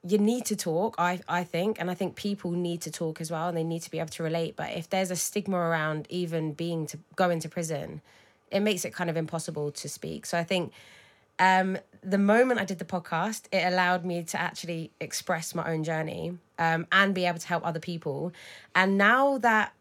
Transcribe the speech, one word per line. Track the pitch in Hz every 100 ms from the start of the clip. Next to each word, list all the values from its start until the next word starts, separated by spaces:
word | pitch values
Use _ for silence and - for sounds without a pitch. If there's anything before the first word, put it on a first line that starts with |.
| 175
you | 208
need | 208 247 -
to | 208
talk, | 175 165 220 -
I, | 175 180 -
I | 175
think, | 175 170 196 220
and | 170
I |
think | 175 185 -
people | 208 202 175
need | 175 175 170
to | 165
talk | - 165 160
as | 160
well, | 165 175
and | 170
they |
need | 160 165
to | -
be | 160
able | 160
to | -
relate. | 160 165 165 -
But | 160
if | - 160
there's | 190 190
a | 175
stigma | - 208 196 185
around | 170 165 156 151 147
even | 175 175 165 160
being | 147 170 165 151
to, | 151 - -
going | 185 165
to | 156
prison, | - 160 147 151 151 _ - _ _ _
it | 196
makes | 208 185
it | -
kind | - 170
of | 165
impossible | 160 165 - 156 147
to | - 147
speak. | - 160 156 -
So | 170
I |
think, | 170 185 170 - - - - _ _ -
um, | 185 185 190 185 - -
the | 196 196
moment | 202 226 254 240
I | 190
did | 180
the |
podcast, | 170 180 165 165 202 226 -
it | 190
allowed | 175 180 180 180
me | 180 175
to | 165 -
actually | 175 - 170 165 165 _
express | 165 - - 165 165
my | 175 160
own | 160
journey, | 156 160 156 - 160 175 _ -
um, | 165 165 170
and | 190 196
be | 185
able | 180 170
to | -
help | 175 165
other | 160
people. | 170 165 160 139 170 - - - -
And | 180 190 196
now | 202 247 277 269
that | 233 214 208 _